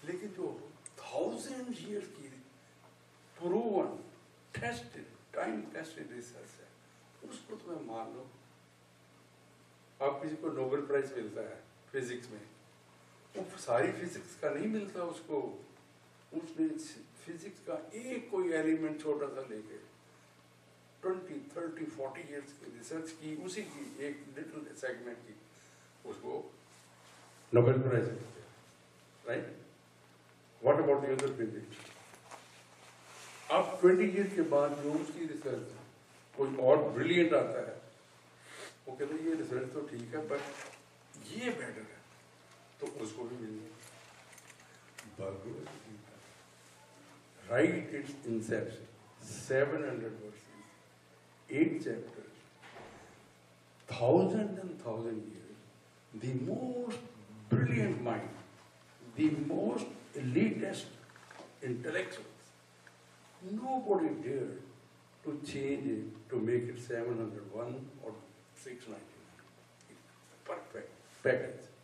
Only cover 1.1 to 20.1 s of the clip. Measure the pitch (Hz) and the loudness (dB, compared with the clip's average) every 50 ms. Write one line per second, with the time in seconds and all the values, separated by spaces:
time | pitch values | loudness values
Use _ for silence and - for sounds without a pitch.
1.1 | - - - - 233 - - 277 262 254 254 247 226 - - 202 208 202 - - | 0 2 2 2 0 -2 -4 -6 -6 -6 -4 -6 -6 -6 -6 -4 -4 -4 -4 -6
2.1 | - - 143 135 131 131 - - - - - - - - - - - - - - | -12 -14 -14 -14 -16 -16 -18 -20 -20 -20 -20 -20 -20 -20 -20 -20 -20 -20 -20 -20
3.1 | - - - - - - 175 175 185 220 240 226 196 180 - - - - - - | -20 -20 -20 -20 -12 -4 0 4 4 4 4 4 4 4 2 2 -2 -6 -10 -14
4.1 | - - - - - - - - - - 233 240 233 - - - - - - - | -18 -20 -20 -20 -20 -20 -20 -10 -8 -4 -2 -2 -4 -4 -8 -10 -14 -14 -16 -16
5.1 | - - - - - - - 110 - - - - 80 82 80 80 - 80 78 - | -18 -20 -20 -8 -4 -2 -2 0 -2 -2 -4 -6 -8 -8 -8 -8 -10 -12 -12 -10
6.1 | 120 120 - - - - - - - - - - - - - - - - - - | -10 -12 -12 -12 -14 -16 -18 -18 -18 -20 -20 -20 -20 -20 -20 -20 -20 -20 -20 -20
7.1 | - - - - - - - - - - - 175 165 156 - - 113 113 113 - | -20 -18 -16 -14 -14 -14 -10 -10 -12 -10 -8 -8 -8 -8 -6 -6 -6 -6 -6 -6
8.1 | - 127 123 - - - - - - - - - - - - - - - - - | -8 -12 -12 -14 -16 -20 -20 -20 -20 -20 -20 -20 -20 -20 -20 -20 -20 -20 -20 -20
9.1 | - - - - - - - - - - - - - - - - - - 139 139 | -20 -20 -20 -20 -20 -20 -20 -20 -20 -20 -20 -20 -20 -20 -20 -20 -6 2 2 2
10.1 | 139 - - 156 156 156 - 160 131 131 131 131 139 143 143 139 139 139 131 - | 2 2 -2 -4 -4 -2 -4 -4 0 0 0 2 2 0 2 2 2 2 2 2
11.1 | - 120 107 104 - 113 110 98 - - - - - - - - - 135 123 120 | -4 -6 -6 -4 -6 -6 -6 -6 -8 -12 -16 -20 -20 -20 -20 -6 -4 -4 -2 -2
12.1 | 123 120 - - 107 104 104 - - - - - - - - - - - - - | -4 -6 -8 -10 -12 -14 -14 -16 -20 -20 -20 -20 -20 -20 -20 -20 -20 -20 -20 -20
13.1 | - - - - - - 185 - - - - 127 117 120 - - - - 180 - | -20 -20 -20 -12 -8 -8 -8 -8 -10 -8 0 4 6 6 6 6 2 0 -4 -6
14.1 | - - - - - - - 147 143 147 208 220 220 214 202 190 - 185 175 170 | -6 -8 -12 -12 -10 -2 0 0 0 2 0 0 0 0 -2 -2 -4 -4 -4 -4
15.1 | 160 - - - 151 - - - - - - - - - - - - - - - | -4 -8 -6 -2 -2 -2 -2 -2 -6 -10 -14 -18 -20 -20 -20 -20 -20 -20 -20 -20
16.1 | - - - - - 160 160 - - 156 160 156 156 - - - - - - - | -20 -20 -20 -6 -6 -6 -6 -6 0 0 2 2 2 -2 -8 -10 -12 -14 -18 -18
17.1 | - - - 165 165 160 196 202 - - - - 311 151 - - 196 226 240 254 | -20 -16 -12 -12 -10 -10 -10 -12 -14 -12 -6 -4 -4 -4 -6 -8 -10 -8 -6 -4
18.1 | - - - - 202 185 180 170 160 160 156 160 160 156 160 156 151 151 - 156 | -6 -6 -4 -2 0 2 4 4 4 4 6 6 6 6 4 0 -2 0 0 0
19.1 | 143 147 143 135 127 131 135 - 110 107 107 - - - - - - - - - | 2 2 0 -2 -2 -6 -6 -6 -6 -8 -8 -10 -14 -14 -16 -18 -20 -20 -20 -20